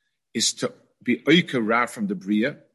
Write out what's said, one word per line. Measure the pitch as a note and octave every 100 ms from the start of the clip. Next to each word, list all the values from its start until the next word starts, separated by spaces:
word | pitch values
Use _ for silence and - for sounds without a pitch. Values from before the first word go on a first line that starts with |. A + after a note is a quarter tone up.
| _ _ _
is | A#2 -
to | - B2 - _ _
be | - A#2+ C3+
Oike | E3+ E3+ C3
Ra | G#2+ A#2 A#2
from | - G2
the | F#2+
Bria. | F#2+ G#2 C3 - _